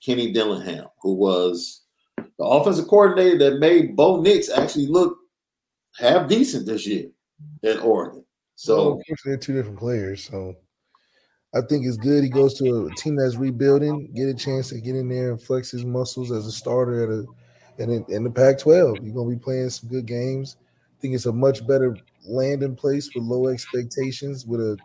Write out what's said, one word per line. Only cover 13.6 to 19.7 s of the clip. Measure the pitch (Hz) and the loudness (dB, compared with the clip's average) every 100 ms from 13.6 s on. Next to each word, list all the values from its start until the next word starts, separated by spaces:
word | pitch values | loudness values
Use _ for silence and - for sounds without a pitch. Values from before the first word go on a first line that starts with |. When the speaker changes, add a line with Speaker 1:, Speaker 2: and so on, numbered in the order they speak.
| 139 139 147 151 - | 4 4 2 -4 -8
Speaker 2:
get | 120 135 | -6 -4
a | |
chance | 123 143 135 131 | -4 -4 -4 -6
to | 120 | -8
get | 117 131 | -6 -6
in | 127 | -4
there | 127 127 | -4 -4
and | 117 | -6
flex | - 131 123 | -4 -4 -4
his | 123 123 | -8 -6
muscles | 123 123 127 123 | -4 -4 -6 -6
as | 113 107 | -6 -6
a | |
starter | - - 123 123 120 | -10 -4 -2 0 -2
at | 113 | -2
a, | 107 - - _ _ _ - | -4 -8 -16 _ _ _ -8
and | 117 | -4
in, | 117 - | -4 -4
in | 104 | -4
the | 117 | -2
Pac-twelve. | 120 131 135 156 175 151 101 | 4 4 6 4 6 4 0
You're | 113 | -8
gonna | 123 120 | -6 -6
be | 120 | -6
playing | 135 131 | -6 -4
some | 127 | -6